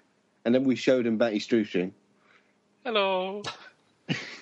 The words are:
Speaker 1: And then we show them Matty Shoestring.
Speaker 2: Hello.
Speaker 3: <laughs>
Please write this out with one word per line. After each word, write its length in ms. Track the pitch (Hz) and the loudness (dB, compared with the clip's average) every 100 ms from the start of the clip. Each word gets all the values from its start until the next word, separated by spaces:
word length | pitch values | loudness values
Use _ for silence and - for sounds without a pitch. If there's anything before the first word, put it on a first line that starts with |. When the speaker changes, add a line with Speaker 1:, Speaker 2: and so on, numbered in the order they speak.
| _ _ _ _ 117 | _ _ _ _ 2
Speaker 1:
And 80 | |
then 100 | 127 | 2
we 120 | 135 120 | 2 0
show 260 | - 127 | 2 2
them 160 | 117 107 | 2 2
Matty 220 | 117 104 | 2 0
Shoestring. 540 | - 117 107 90 92 - _ _ _ _ _ _ _ _ 262 | 0 0 2 -2 -4 -6 _ _ _ _ _ _ _ _ -4
Speaker 2:
Hello. 560 | 214 196 185 190 202 202 | 0 0 0 -4 -8 -10
Speaker 3:
<laughs> 40 | - - _ _ _ - - - - | -14 -18 _ _ _ -8 -8 -8 -4